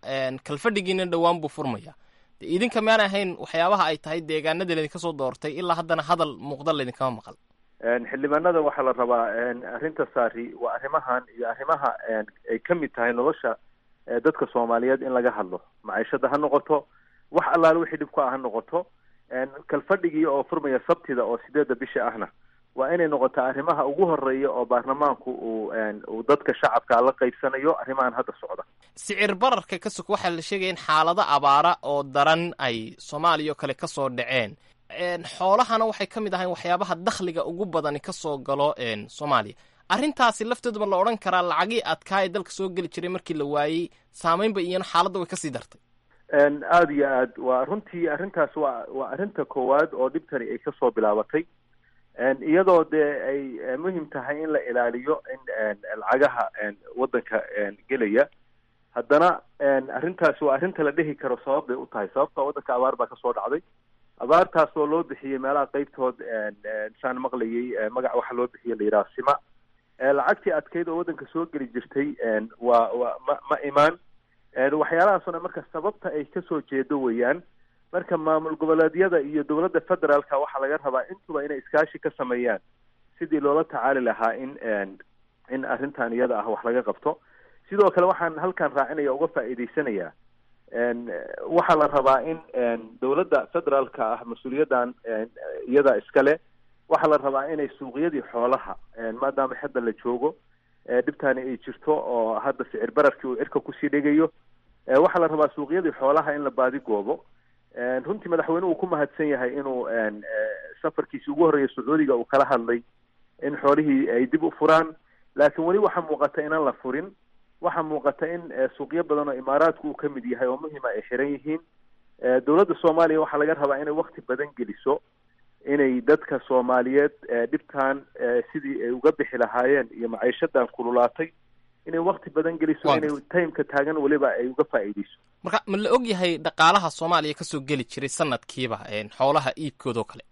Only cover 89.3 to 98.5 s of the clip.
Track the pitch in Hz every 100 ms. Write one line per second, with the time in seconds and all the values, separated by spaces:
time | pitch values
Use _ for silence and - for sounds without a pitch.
89.3 | 147 120 120 120 156 139 98 82 - _
90.3 | _ _ _ _ 117 120 120 117 82 -
91.3 | - - 170 165 151 143 143 131 135 156
92.3 | 160 - 127 120 113 113 - 131 147 180
93.3 | 143 - 170 147 135 120 139 110 117 120
94.3 | 113 131 139 156 127 123 - 117 110 113
95.3 | - 73 73 123 139 135 104 - 139 139
96.3 | 160 _ _ _ _ - 156 156 147 139
97.3 | 135 147 151 135 - 131 131 170 143 -
98.3 | 117 123